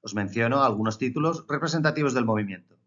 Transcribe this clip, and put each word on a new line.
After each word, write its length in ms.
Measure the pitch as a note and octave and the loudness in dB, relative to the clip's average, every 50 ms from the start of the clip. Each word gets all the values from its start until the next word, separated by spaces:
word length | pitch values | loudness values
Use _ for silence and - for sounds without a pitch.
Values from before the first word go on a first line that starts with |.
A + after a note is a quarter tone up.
Os 120 | - G#2+ G2+ | -10 -6 -4
menciono 500 | G#2+ G2+ F#2+ F#2 A#2 A#2 A#2 C3 C#3 C#3 | -4 -4 -2 0 0 0 2 4 4 4
algunos 340 | B2 G#2+ G#2 A2 A2+ A2 | 4 2 2 0 -2 -2
títulos 480 | - C3+ B2+ B2 D3 D3+ E3 E3 D#3+ - | -2 -4 -4 -2 0 0 0 0 -2 -6
representativos 640 | - D3 C#3+ D#3+ D#3 D#3+ E3 D#3 D#3 D3+ D3+ D3 C#3 B2 | -6 -4 -2 -2 -2 0 2 2 0 2 2 0 2 2
del 120 | B2+ A#2+ | 2 2
movimiento. 520 | A#2 A2 G#2+ G#2 G2 F#2+ F2 - _ _ _ _ | 2 2 0 0 -4 -8 -12 -16 _ _ _ _